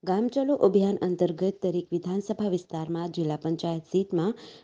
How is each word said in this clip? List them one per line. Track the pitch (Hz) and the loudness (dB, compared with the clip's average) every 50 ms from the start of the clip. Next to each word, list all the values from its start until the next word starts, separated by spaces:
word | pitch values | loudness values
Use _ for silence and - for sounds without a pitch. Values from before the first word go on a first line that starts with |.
| - | -2
ગામ | 190 185 196 233 247 | 0 0 2 2 0
ચલો | 240 277 269 269 285 | 0 0 2 2 2
અભિયાન | 262 - 202 190 202 190 196 196 - | 4 4 6 6 6 4 4 2 0
અંતર્ગત | - 185 180 180 185 170 170 156 185 190 190 - | 0 0 2 2 2 0 2 0 0 -2 -2 -2
દરેક | - 185 170 180 175 - | -4 -2 -2 -2 -4 -2
વિધાનસભા | - 170 175 180 185 196 202 - 214 208 214 208 | -4 -4 -2 -2 -4 -4 -4 -4 -4 -2 -2 0
વિસ્તારમાં | 180 180 180 _ - 160 160 160 170 165 170 175 165 | 0 -2 -4 _ -8 -8 -6 -4 -4 -4 -4 -4 -2
જિલ્લા | 175 165 151 151 151 | -2 -2 -2 -2 -2
પંચાયત | - 165 170 160 - 170 165 165 156 | -2 -2 -2 -2 -2 -4 -4 -4 -6
સીટમાં | _ - 180 196 196 - 170 160 196 233 - - - - - | _ 0 0 0 2 0 0 0 0 -2 -4 -10 -20 -20 -20